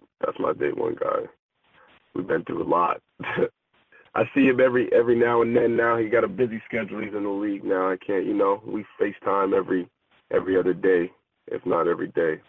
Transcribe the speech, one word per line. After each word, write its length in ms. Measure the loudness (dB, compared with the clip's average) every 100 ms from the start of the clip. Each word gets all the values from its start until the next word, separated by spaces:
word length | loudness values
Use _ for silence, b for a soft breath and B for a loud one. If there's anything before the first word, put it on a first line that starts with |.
| -20 _ -6
that's 140 | -4
my 140 | -4 -2
day 160 | -4
one 240 | -4 -4 -4
guy. 280 | -4 -4 -6 _ _ _ _ _ b _ _ -8
We've 120 | -4
been 160 | -4 -4
through 180 | -6
a 60 | -2
lot. 340 | 0 0 -2 -10
<laughs> 100 | -14 -8 -4 -4 -4 _ _ _ b b -4
I 80 | -2 2
see 120 | 4
him 120 | 4
every, 320 | 4 2 2
every 260 | 4 4 4
now 260 | 4 4
and 120 | 2 4
then. 220 | 2 2
Now 220 | 2 2
he 100 | 2
got 160 | 2 0
a 40 |
busy 340 | 0 -2 -4 -8
schedule. 380 | -6 -6 -8
He's 100 | -8
in 120 | -6 -4
the 40 |
league 340 | -4 -4 -4
now. 280 | -2 0 0
I 80 | -2
can't, 260 | -2 -2 0
you 80 |
know, 300 | 0 2 0 -4
we 200 | -8 -8 -4
FaceTime 560 | -4 -2 -2 0 2 0
every, 320 | 0 -2 -2 _ _ _ -4
every 260 | -2 0 2
other 160 | 2
day, 400 | 0 2 2 2 -6 _ _ -12
if 180 | -8 -2
not 200 | 0 0
every 220 | -2 -2
day. 320 | -2 -2 -2